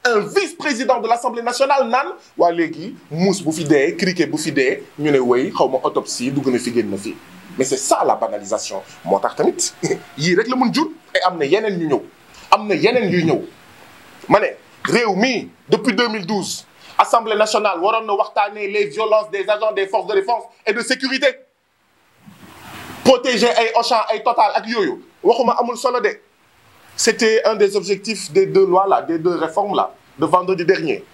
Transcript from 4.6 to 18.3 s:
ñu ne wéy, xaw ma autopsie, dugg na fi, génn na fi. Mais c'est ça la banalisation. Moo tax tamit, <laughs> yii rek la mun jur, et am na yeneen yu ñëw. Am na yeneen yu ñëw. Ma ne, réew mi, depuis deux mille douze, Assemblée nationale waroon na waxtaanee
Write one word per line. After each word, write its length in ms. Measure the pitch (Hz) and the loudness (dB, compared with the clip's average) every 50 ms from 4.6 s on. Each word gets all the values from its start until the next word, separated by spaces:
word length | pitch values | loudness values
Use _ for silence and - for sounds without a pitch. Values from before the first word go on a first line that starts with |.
| 127 135 143 139 - - - - | 2 0 0 -2 -8 -16 -10 -4
ñu 120 | 147 151 | 0 2
ne 80 | 143 135 | 2 4
wéy, 320 | 127 123 123 127 135 196 - | 4 4 2 2 2 -2 0
xaw 160 | - 156 127 | 0 0 2
ma 80 | 131 - - | 2 -2 -2
autopsie, 480 | 151 - 135 - - - - 120 135 | -2 -2 -2 -4 -4 -8 -6 -4 -4
dugg 160 | 143 139 127 131 | -2 -2 0 0
na 60 | 123 113 | 0 0
fi, 140 | - 120 113 | -2 0 -2
génn 160 | 117 107 104 | -2 -2 -2
na 80 | 98 | -6
fi. 180 | 98 - 113 - - - - - - - - - | -8 -8 -10 -12 -12 -18 -20 -20 -20 -20 -16 -4
Mais 60 | - 131 | -4 -2
c'est 120 | 131 - | -2 -2
ça 240 | - - - 330 - 180 | -4 0 0 0 2 2
la 120 | 135 107 | 0 0
banalisation. 680 | 101 117 110 107 104 101 98 110 101 - - 101 95 - - - - - | 0 -2 -4 -4 -8 -6 -6 -6 -6 -6 -8 -10 -10 -12 -14 -20 -12 -2
Moo 140 | 87 95 98 | -2 0 0
tax 160 | - 113 - | 0 -2 -2
tamit, 380 | - 156 - - - - - - - - | 0 0 0 0 -2 -6 -8 -6 -6 -4
<laughs> 340 | - - - - - - | -4 -4 -6 -8 -16 -8
yii 180 | 135 147 180 180 175 | -4 0 0 2 0
rek 80 | 226 247 | 0 0
la 60 | 262 | 0
mun 180 | 254 262 226 175 | 0 0 0 2
jur, 160 | 262 320 320 - - _ - - | 0 -2 -2 -6 -16 _ -6 -4
et 60 | 190 | 0
am 160 | - 185 180 | 0 0 0
na 80 | 165 147 | 0 0
yeneen 340 | 131 170 214 220 214 190 175 | 2 2 2 2 -2 -2 -2
yu 80 | 165 | 0
ñëw. 140 | 156 135 107 - - _ _ - - - - - - | 0 0 -2 -2 -8 _ _ -20 -20 -20 -20 0 0
Am 180 | 190 208 214 | 0 0 2
na 60 | 208 190 | -2 -2
yeneen 360 | 151 175 214 247 247 220 185 175 | 2 2 2 2 2 0 2 0
yu 100 | 180 160 | 0 2
ñëw. 200 | 160 135 104 - - - - - - - - - - - - - - - - - | 2 0 0 -2 -10 -18 -20 -20 -20 -20 -20 -20 -20 -20 -20 -20 -20 -20 -20 0
Ma 120 | - 165 214 | 2 4 4
ne, 80 | 202 139 - - - - - - - | 4 0 -4 -8 -20 -20 -20 -12 -4
réew 280 | - - 233 240 220 190 | 0 0 2 2 2 2
mi, 340 | 180 226 269 247 180 - - - _ _ - | 2 2 0 0 -2 -6 -8 -20 _ _ 0
depuis 240 | 180 202 - 254 202 | 0 2 2 0 0
deux 140 | 202 240 226 | 2 0 0
mille 160 | 220 220 180 | -2 -6 -6
douze, 400 | 165 220 196 160 - - - - _ _ - - - - | -4 -4 -4 -4 -6 -10 -12 -14 _ _ -20 -20 -6 0
Assemblée 380 | - 208 - - 233 214 220 214 | 2 2 4 2 0 2 0 2
nationale 440 | 202 214 214 - 214 214 202 185 165 | 2 2 2 2 0 0 0 -2 0
waroon 260 | 180 208 226 220 220 | 0 0 0 0 -2
na 60 | 214 202 | -2 -2
waxtaanee 540 | 196 - - | -2 -2 -2